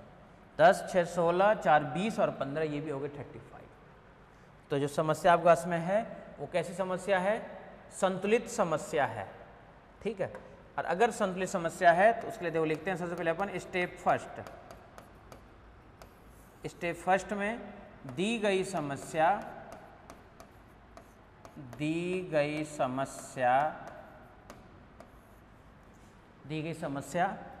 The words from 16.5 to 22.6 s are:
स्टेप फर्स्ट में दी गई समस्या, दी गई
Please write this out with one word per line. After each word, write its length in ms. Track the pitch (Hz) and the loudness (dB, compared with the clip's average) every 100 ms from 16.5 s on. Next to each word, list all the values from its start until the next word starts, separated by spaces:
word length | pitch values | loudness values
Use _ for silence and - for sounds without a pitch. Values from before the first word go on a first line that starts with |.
| - 151 | -14 -14
स्टेप 300 | - 175 160 | -6 -6 -2
फर्स्ट 360 | 180 180 - | 2 2 2
में 280 | 208 202 240 - - - - 131 127 | -4 -4 -4 -10 -16 -20 -18 -10 -2
दी 220 | 208 233 | -2 0
गई 260 | 208 190 | 0 0
समस्या, 640 | 185 175 143 135 - 160 160 208 - - - - - - - - - - - - - - - - - - - - - - | 0 -4 -4 -8 -4 2 2 2 -4 -14 -16 -18 -20 -20 -20 -20 -20 -20 -20 -20 -20 -20 -20 -20 -20 -20 -20 -20 -20 -18
दी 720 | 127 120 151 165 175 185 175 | -14 -6 -4 -2 -2 -4 -2
गई 320 | 151 147 151 | 0 0 -2